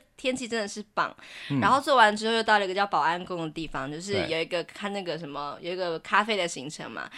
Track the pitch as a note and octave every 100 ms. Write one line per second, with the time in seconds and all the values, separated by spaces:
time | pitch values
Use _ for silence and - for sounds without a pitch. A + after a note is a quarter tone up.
0 | _ - C4 B3+ A#3 A#3 G3+ G#3+ - -
1 | D3+ - - - - C#3+ G3+ C4+ D4+ C4
2 | G#3+ G#3 A3 A3+ A3 G#3 G3 F#3+ G3+ E3
3 | D3 F3 F#3 F3+ D#3+ D#3+ D3+ C#3+ C3+ D3+
4 | G3 G3 - D#3+ E3 E3+ D#3 - G3+ G3+
5 | F3 D#3 D#3 C#3+ C#3+ B2+ E3+ F3+ F3+ D#3+
6 | - G3+ G#3+ G#3 F3 - C3 - B2+ G#2
7 | -